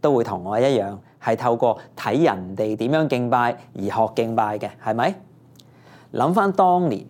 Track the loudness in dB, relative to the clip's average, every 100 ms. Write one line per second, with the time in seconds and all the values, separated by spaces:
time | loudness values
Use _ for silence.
0 | 2 2 0 -4 -4 0 2 2 -2 -8
1 | -16 _ -4 0 0 2 0 0 -8 -8
2 | -2 2 2 0 -6 -4 -4 -2 0 0
3 | 0 0 0 0 0 -4 -10 -8 -4 0
4 | 0 0 -2 0 -2 -4 -8 -8 -6 -2
5 | -2 -4 -14 -20 -20 -20 -20 -20 -20 -20
6 | -8 -2 0 2 2 4 4 4 2 -2